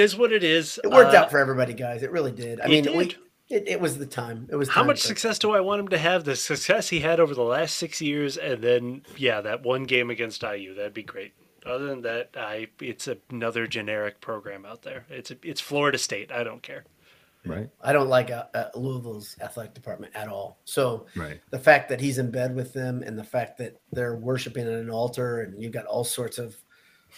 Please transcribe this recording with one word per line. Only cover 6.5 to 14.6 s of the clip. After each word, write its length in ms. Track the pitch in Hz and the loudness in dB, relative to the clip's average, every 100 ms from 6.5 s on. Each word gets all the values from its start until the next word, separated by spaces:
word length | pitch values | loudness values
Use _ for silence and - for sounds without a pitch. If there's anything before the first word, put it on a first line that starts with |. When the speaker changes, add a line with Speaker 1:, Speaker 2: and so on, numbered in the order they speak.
| 143 - 214 - | -4 2 2 2
Speaker 1:
he 120 | 165 | 0
had 180 | 151 165 | 2 4
over 160 | 160 131 | 4 4
the 80 | |
last 340 | 117 135 165 - | 0 2 0 -2
six 240 | 165 - | -6 -4
years, 360 | 151 147 143 135 | -2 0 -2 -2
and 220 | 156 120 | -4 0
then, 400 | 117 123 120 135 - - | 2 2 2 -8 -14 -2
yeah, 220 | 131 107 | 0 0
that 200 | 104 120 | -2 -4
one 220 | 127 131 | 0 0
game 260 | 131 127 120 | 2 2 2
against 340 | 113 117 104 | -2 -6 -6
I 120 | 113 101 | -6 -6
U, 180 | 95 | -8
that'd 220 | 95 104 110 | -8 -8 -8
be 80 | |
great. 300 | 101 104 104 _ _ _ | -12 -14 -14 _ _ _
Other 220 | 127 131 143 | -8 -6 -6
than 160 | 135 | -6
that, 300 | 120 117 120 135 | -4 -6 -6 -10
I, 340 | 110 107 110 - | -8 -8 -10 -10
it's 260 | 135 110 - 120 _ | -10 -8 -8 -8 _
another 380 | 123 120 117 113 | -4 -2 -2 -2
generic 520 | 117 104 107 104 - | -4 -4 -2 -4 -6
program 460 | - 110 101 98 | -10 -8 -10 -14